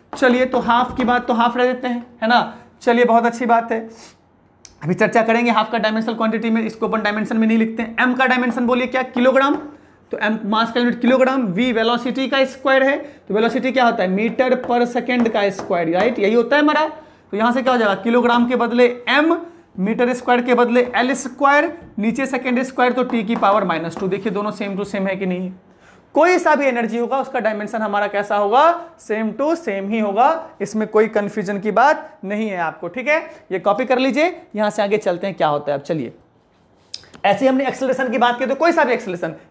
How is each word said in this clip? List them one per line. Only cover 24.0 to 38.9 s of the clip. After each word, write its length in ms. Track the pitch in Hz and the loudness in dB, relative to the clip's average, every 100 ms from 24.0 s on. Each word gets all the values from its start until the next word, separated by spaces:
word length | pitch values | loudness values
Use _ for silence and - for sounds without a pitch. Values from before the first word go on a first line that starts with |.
| 190 | -4
देखिए 240 | 190 214 | -4 -4
दोनों 180 | 190 208 | -4 -6
same 220 | 196 202 190 | -6 -8 -6
टू 60 | 202 | -6
same 220 | 208 190 | -4 -4
है 80 | 190 | -4
कि 100 | 190 | -4
नहीं? 260 | 180 185 185 _ _ _ _ _ - | -4 -6 -12 _ _ _ _ _ 2
कोई 220 | 330 359 | 4 4
सा 140 | 339 294 | 2 2
भी 100 | 277 | 2
एनर्जी 320 | 240 233 226 | 0 -2 -2
होगा 200 | 233 262 | -2 -2
उसका 200 | 262 262 | -2 -2
dimension 420 | 214 214 208 226 | -2 -4 -6 -6
हमारा 260 | 214 202 202 | -4 -2 -2
कैसा 280 | 202 202 208 | -2 -2 0
होगा? 260 | 202 240 311 339 - - | 2 4 4 2 -6 -18
same 300 | - 220 220 | -6 -4 -4
to 140 | - 285 330 | -2 -2 -2
same 320 | 277 196 196 | -4 -6 -4
ही 100 | 226 | -2
होगा, 280 | 214 196 269 330 - - | 0 2 2 2 -6 -10
इसमें 260 | 196 214 214 | -6 -4 0
कोई 200 | 214 220 | 2 2
confusion 500 | 214 202 - 185 202 | 0 -2 -4 -6 -4
की 120 | 214 | -2
बात 480 | 202 269 311 - - | 4 4 2 -4 -14
नहीं 260 | 190 208 220 | -8 -6 -4
है 80 | 185 | -4
आपको, 280 | 165 156 175 | -4 -6 -10
ठीक 200 | 208 254 | -6 -2
है? 120 | 311 320 - _ | -2 -2 -14 _
ये 80 | 185 | -2
copy 260 | 175 208 262 | 0 0 0
कर 140 | 254 | 0
लीजिए, 420 | 262 247 330 349 - 208 | 2 2 0 -2 -10 -4
यहाँ 140 | 208 | -2
से 120 | 208 | -2
आगे 160 | 202 208 | 0 0
चलते 300 | 202 175 190 | 0 -2 -6
हैं 80 | 185 | -2
क्या 120 | 160 | 0
होता 240 | 147 147 | 0 -2
है। 60 | 143 | -6
अब 60 | |
चलिए 300 | 139 165 117 - _ _ _ _ _ _ _ - - - 196 | -4 -6 -6 -12 _ _ _ _ _ _ _ -18 -18 -4 0
ऐसे 140 | 202 | 2
ही 80 | 262 | 2
हमने 200 | 262 262 | 2 -2
acceleration 420 | 254 269 254 262 | -2 -2 -2 -2
की 60 | 220 | 0
बात 200 | 240 240 | 0 0
की, 60 | 254 | -4
तो 100 | 269 | 0
कोई 160 | 330 | 2
सा 120 | 330 | 2
भी 100 | 277 | 0